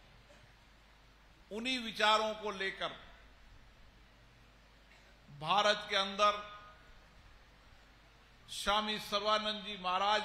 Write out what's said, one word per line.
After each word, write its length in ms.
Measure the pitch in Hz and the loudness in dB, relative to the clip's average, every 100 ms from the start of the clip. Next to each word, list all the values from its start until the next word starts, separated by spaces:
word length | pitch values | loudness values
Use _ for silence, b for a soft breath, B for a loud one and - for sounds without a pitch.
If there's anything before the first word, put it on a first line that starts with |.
| - - - - - - - - - - - - - - - 208 | -20 -20 -20 -20 -20 -20 -20 -20 -20 -20 -20 -20 -20 -20 -12 -6
उन्हीं 220 | 240 254 | -2 -2
विचारों 560 | 226 190 214 214 220 | -4 2 4 6 4
को 160 | 214 208 | -2 -6
लेकर 380 | 196 190 - 170 - - - - - - - - - - - - - - - - - - - - - - - - 139 | -4 -4 -4 -6 -8 -18 -20 -20 -20 -20 -20 -20 -20 -20 -20 -20 -20 -20 -20 -20 -20 -20 -20 -20 -20 -20 -20 -20 -8
भारत 460 | 156 190 208 208 - | 0 4 4 4 0
के 60 | 202 | 0
अंदर 560 | 196 196 208 208 - - - - - - - - - - - - - - - - - - - - - | 0 4 4 4 -4 -14 -18 -20 -20 -20 -20 -20 -20 -20 -20 -20 -20 -20 -20 -20 -20 -20 -20 -20 -14
स्वामी 480 | - - 208 214 208 | -8 0 0 0 -4
सर्वानंद 680 | - 202 214 214 214 208 | -4 -2 2 0 0 -6
जी 120 | 196 202 | -8 -8
महाराज 400 | 180 185 202 214 | -2 0 2 0